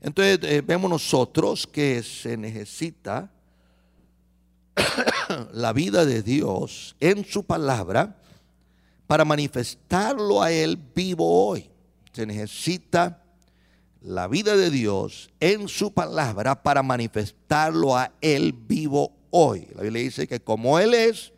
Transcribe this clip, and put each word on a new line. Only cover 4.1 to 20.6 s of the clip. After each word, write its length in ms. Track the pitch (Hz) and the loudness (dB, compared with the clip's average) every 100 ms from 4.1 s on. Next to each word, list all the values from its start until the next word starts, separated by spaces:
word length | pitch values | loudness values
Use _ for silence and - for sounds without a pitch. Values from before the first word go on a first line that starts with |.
| _ _ _ _ _ _ | _ _ _ _ _ _
<coughs> 800 | - - - 247 - - 160 110 | -4 -2 0 -2 -2 -4 -6 -8
la 200 | 113 117 | -4 -2
vida 320 | 113 127 98 | 0 2 4
de 180 | 156 113 | 4 2
Dios 760 | 101 139 143 95 - - - - | 0 -2 0 -2 -6 -10 -16 0
en 260 | 156 202 | 2 2
su 200 | 202 208 | -2 -6
palabra 720 | 185 165 139 123 87 107 202 - _ _ _ _ _ _ _ _ - | -4 -2 0 -2 0 0 0 -4 _ _ _ _ _ _ _ _ 0
para 180 | 156 | 2
manifestarlo 1160 | 156 151 143 127 120 - - 180 214 277 208 202 | 4 2 0 -4 -8 -10 -4 -2 0 -2 0 2
a 80 | 170 | 2
Él 260 | 160 160 180 | 2 0 -2
vivo 720 | 147 - 185 170 165 175 208 | -6 -4 -4 -2 2 4 2
hoy. 240 | 160 80 _ _ _ _ | -2 -10 _ _ _ _
Se 140 | - 107 | -10 -8
necesita 960 | 104 107 - - 180 - 170 175 170 _ _ _ _ _ _ _ _ | -6 -10 -8 -6 -6 -2 0 0 -2 _ _ _ _ _ _ _ _
la 260 | 92 92 90 | -10 -6 -2
vida 280 | 151 208 208 | -2 2 4
de 140 | 180 | 4
Dios 600 | 139 107 98 104 - - - | 2 0 0 -2 -8 -16 0
en 280 | 160 208 202 | 2 2 -2
su 240 | - 208 | -4 -2
palabra 720 | - 160 160 135 98 117 135 | -2 -2 -2 -2 -2 -2 0
para 200 | 151 139 | 2 2
manifestarlo 1120 | 135 123 117 107 104 - - 151 156 165 143 123 | 2 0 -2 -4 -6 -8 -2 0 2 2 2 2
a 160 | 127 - | 0 -2
Él 320 | 156 143 156 | 0 2 0
vivo 600 | 123 110 - 151 139 139 _ - | -2 -4 -2 0 0 -2 _ 0
hoy. 380 | 175 147 95 - | 4 4 2 -8
La 80 | - | -8
Biblia 200 | 104 117 | -6 -4
dice 240 | 127 127 151 | -4 -6 -6
que 140 | 120 | -6
como 380 | - 113 | -4 -2